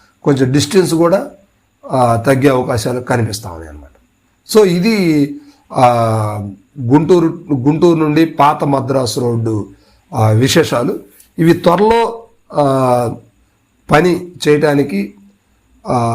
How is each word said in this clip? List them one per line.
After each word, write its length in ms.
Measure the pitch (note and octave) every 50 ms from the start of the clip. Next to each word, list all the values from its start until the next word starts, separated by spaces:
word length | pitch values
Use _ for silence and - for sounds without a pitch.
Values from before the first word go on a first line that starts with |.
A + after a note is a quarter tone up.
| _ _ _ _ -
కొంచెం 280 | - C#3+ B2+ C3+ B2+
డిస్టెన్స్ 420 | C3+ D3 - - - F#3+ F3 E3+ E3+
కూడా, 360 | D#3+ E3+ E3+ F#3+ G#3 C#4 - - _ _ _ _ _ _ _ _ _ - C4
ఆ, 260 | E3 B2+ B2 A#2 A#2
తగ్గే 320 | A2 - C#3+ C3+ B2 C3+ D3
అవకాశాలు 520 | C3 B2+ B2 C3 C3 A2 - C3+ A#2+ B2
కనిపిస్తా 500 | B2 - B2+ A#2 A2 A2 G2+ - - G2
ఉన్నాయి 180 | E2+ D#2+ E2 D#2
అన్నమాట. 220 | D2+ D2+ - - _ _ _ _ _ _ _ _ _ _ _ - -
So, 80 | G#3+ G#3
ఇది, 720 | F#3 E3+ F3+ F3+ A3+ A3 G3+ F3+ E3 D#3 D3 C#3 C#3+ - - - - _ _ _ -
ఆ, 140 | - C3+ B2+ B2 A#2+ A#2 A2+ A2+ A2 A2 G#2+ G#2+ G#2+ G#2 G2+ G2+ G2 - _ _ - C#3+
గుంటూరు, 600 | B2 A#2 C3+ D3+ E3 - F#3 F3 E3 D#3+ E3+ - - - D3
గుంటూరు 440 | B2+ A#2 D3 D#3 D#3 F3 F3 E3 D#3+
నుండి 260 | D#3 D3+ D3 D#3+ E3
పాత 400 | D#3+ D#3 - C#3+ D3 D3+ - E3
మద్రాసు 560 | C#3+ C#3 C3+ B2 B2+ C3+ C3+ B2+ A2+ - C#3+
రోడ్డు, 480 | B2 A#2+ A#2 A#2 A2 A2 A2 G#2 F#2+ - - _ _ _ _ _ _ - -
ఆ, 140 | - A2 A2
విశేషాలు. 720 | G#2+ A2+ C3 C3 - E3+ D3+ - C#3+ A#2 B2 F3+ - - - - _ _ _ _ _ -
ఇవి 140 | D#3+ E3+
త్వరలో, 720 | E3 E3+ - F3+ E3+ F3+ G#3 A3 A#3 A#3 A3+ G#3 - - - - _ _ _ -
ఆ, 640 | - D3 D3 C#3 C3+ C3+ C3 B2+ B2 B2 B2 A2+ - - - _ _ _ _ _ _ _ _ _ _ _ _ -
పని 400 | D#3 D3+ F3 F3+ E3 E3 - - - - - D3+
చేయటానికి, 680 | D3 D3 D#3 D3+ C#3+ C#3+ C#3 C#3+ G3 G3+ G3+ - - - - - _ _ _ _ _ _ _ _ _ _ -
ఆ, 80 | G#3+ C#3 B2 A#2 A#2 A#2